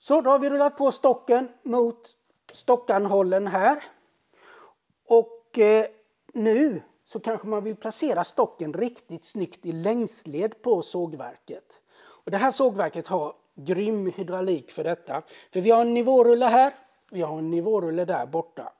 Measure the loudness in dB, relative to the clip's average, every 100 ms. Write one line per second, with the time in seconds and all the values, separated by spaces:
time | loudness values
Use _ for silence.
0 | 2 2 4 2 2 0 0 2 -2 2
1 | 2 0 2 0 0 -10 -4 0 0 -2
2 | -18 _ _ _ _ -16 0 0 2 0
3 | 2 2 2 0 0 0 2 0 -6 _
4 | _ _ _ _ -20 -20 -20 _ _ _
5 | _ 2 2 -8 _ 2 4 4 0 -8
6 | _ _ _ -4 0 2 2 -2 -12 _
7 | _ -12 -8 -8 -6 -6 -6 -10 -10 -6
8 | -4 -2 -4 -2 -2 -2 -10 -6 -6 -6
9 | _ -18 -14 -8 -8 -10 -10 -6 -4 -2
10 | -4 -8 -12 -6 -6 -6 -2 -2 -2 -6
11 | -8 -8 -16 -18 _ -20 _ _ _ _
12 | -20 _ -6 0 0 2 0 0 -4 -6
13 | -6 -4 -4 -10 _ -20 -6 -4 -2 -2
14 | -4 -6 -8 -6 -4 -4 -6 -10 -6 -8
15 | -8 -10 -10 -20 _ -4 4 4 4 0
16 | 2 4 6 6 6 4 4 0 _ _
17 | _ -8 -6 -6 -4 -4 0 0 0 -4
18 | -2 -4 -4 -6 -8 -12 -18 _